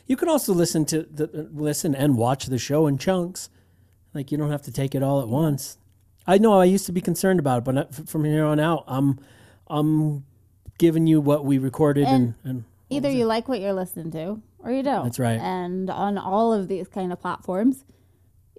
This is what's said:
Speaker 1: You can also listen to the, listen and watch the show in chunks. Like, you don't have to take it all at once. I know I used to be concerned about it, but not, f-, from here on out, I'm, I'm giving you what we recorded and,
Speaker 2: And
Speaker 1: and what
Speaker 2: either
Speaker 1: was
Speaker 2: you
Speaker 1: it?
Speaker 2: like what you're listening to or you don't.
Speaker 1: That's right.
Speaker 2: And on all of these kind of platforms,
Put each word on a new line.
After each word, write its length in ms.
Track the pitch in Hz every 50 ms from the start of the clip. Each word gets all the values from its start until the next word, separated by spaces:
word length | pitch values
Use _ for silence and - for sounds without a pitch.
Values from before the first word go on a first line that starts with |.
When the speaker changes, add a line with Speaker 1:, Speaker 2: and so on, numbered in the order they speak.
| _
Speaker 1:
You 100 | - 262
can 140 | - 359 339
also 240 | 320 254 - - 190
listen 320 | 170 170 165 - 165 151
to 160 | - 165 156 165
the, 460 | - 151 151 151 - - 151 156 -
listen 420 | 160 147 151 151 147 - - 170 139
and 220 | 135 139 151 135
watch 280 | 113 117 123 139 - -
the 120 | 127 131
show 300 | 117 - - 139 151 160
in 100 | 147 139
chunks. 520 | 135 - 190 190 180 175 180 180 - - - _ _ _ _ _ _ _ _ _ _ _ _ -
Like, 180 | 151 139 143
you 60 | 151
don't 120 | 147 151 147
have 100 | 147 143
to 100 | - -
take 240 | 113 151 139 135 -
it 80 | 135 135
all 160 | 135 143 139
at 80 | 127
once. 500 | 107 117 147 165 156 143 139 - - - - _ _ _ _ _ _ _ _ _
I 120 | - 185
know 160 | 196 220 226 202
I 80 | 190 180
used 200 | 185 190 196 -
to 80 | - 175
be 80 | 185
concerned 380 | - 180 170 - - 190 185 175
about 200 | 143 139 127 120
it, 40 | 120
but 100 | 131 127
not, 120 | 135 160 - 131 143
f-, 80 | 156
from 160 | - - 160 151
here 220 | 151 151 156 156
on 160 | 151 151 151
out, 240 | 151 165 165 143 -
I'm, 320 | - 127 135 143 139 135 139 - - - - - - _ _ _
I'm 560 | - 160 147 151 156 156 156 156 151 147 139 135 - _ _ _ _ _ _ _ - -
giving 280 | - 170 170 160 165 165
you 140 | 160 160 156
what 240 | 143 143 147 151 143
we 140 | 135 139
recorded 480 | 135 131 135 123 - 156 147 143 143 143
and, 80 | 135 135
Speaker 2:
And 200 | 131 123 117 113 - -
Speaker 1:
and 100 | 135 131 127 113 - _ _ _
what 100 | - 269
Speaker 2:
either 120 | 285 247 277
Speaker 1:
was 80 | 269
Speaker 2:
you 60 | 254 233
Speaker 1:
it? 40 |
Speaker 2:
like 220 | 220 220 233 233 -
what 100 | 262 202
you're 140 | 190 202 196
listening 380 | 190 185 180 - 175 160 165
to 300 | 156 165 160 185 214 220 - _ _ -
or 120 | - -
you 120 | 247 269 254
don't. 200 | 285 254 196 135
Speaker 1:
That's 160 | 120 - -
right. 200 | 123 117 113 -
Speaker 2:
And 500 | - 185 185 180 180 175 180 185 190 185
on 280 | - - 190 202 202
all 360 | 190 - 185 190 214 226 233 226
of 160 | 208 190 165
these 180 | 190 175 185
kind 240 | - - 202 185 180
of 80 | 180 -
platforms, 640 | - 180 - - - - 180 190 226 269 262 - - _ _ _ _ _ _ _ _ _ _ _ _ _ -